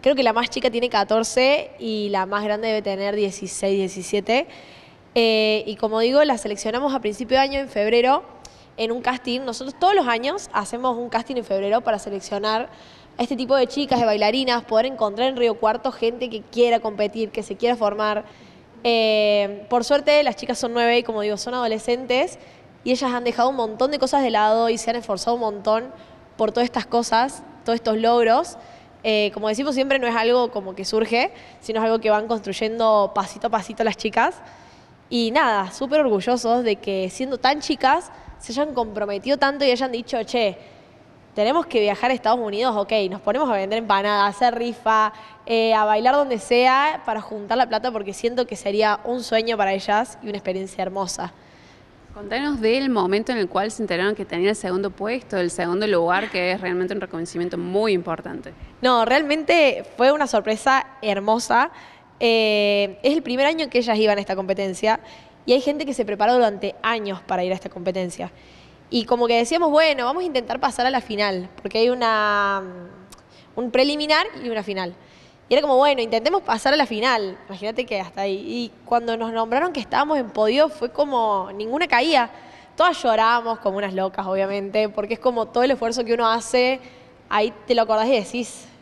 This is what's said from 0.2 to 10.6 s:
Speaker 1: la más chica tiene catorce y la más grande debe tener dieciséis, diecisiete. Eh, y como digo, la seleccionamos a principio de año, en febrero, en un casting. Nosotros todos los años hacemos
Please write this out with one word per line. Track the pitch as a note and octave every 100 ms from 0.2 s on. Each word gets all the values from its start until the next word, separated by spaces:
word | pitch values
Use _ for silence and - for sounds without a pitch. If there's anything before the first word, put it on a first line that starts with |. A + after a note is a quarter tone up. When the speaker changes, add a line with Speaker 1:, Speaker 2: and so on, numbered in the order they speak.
Speaker 1:
la | A#3+
más | A3 A#3+
chica | C4+ B3
tiene | A#3 A#3+
catorce | A3 G3+ A3 A3+ - B3+ D4 - -
y | A#3 G#3+ G3+
la | G3 F#3+
más | G3+
grande | G#3 G#3+ A3+
debe | G#3+
tener | G#3 F#3+ G3+ G#3
dieciséis, | G3 F#3 F#3 - G3 G3
diecisiete. | F#3+ F#3 F3+ G#3 G3 A#3+ E4+ - - - - - - -
Eh, | A3+ A3 G#3+ G#3+ -
y | G#3
como | A3 A3
digo, | A#3 C#4 D4+
la | A#3
seleccionamos | G#3+ G#3+ A3 A#3 C#4+
a | C4
principio | G#3+ G3+ A3+ C4
de |
año, | C#4 C#4
en | C4+
febrero, | G#3+ G#3 A#3+ B3 C#4 - - - - - -
en | A3+
un | A#3+
casting. | A#3+ B3 - A#3+
Nosotros | C4 A3+ C4 -
todos | F4+ G4+
los | B3+
años | A3+ C4 F#4+ -
hacemos | -